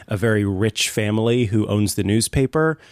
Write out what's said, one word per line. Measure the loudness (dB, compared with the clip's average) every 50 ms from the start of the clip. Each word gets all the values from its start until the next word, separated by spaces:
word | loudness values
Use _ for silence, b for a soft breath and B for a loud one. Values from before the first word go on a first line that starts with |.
| B
a | -6 -4
very | -2 0 0 2 2 2
rich | 0 0 0 -2 -2 -2 -2 -4 -4
family | -2 -2 -2 0 0 0 0 2 2 2 0
who | 2 0 0 0
owns | 2 0 0 0 0 -2
the | -2 0
newspaper, | 0 2 0 0 0 0 -2 -2 0 0 0 0 0 -2 B B B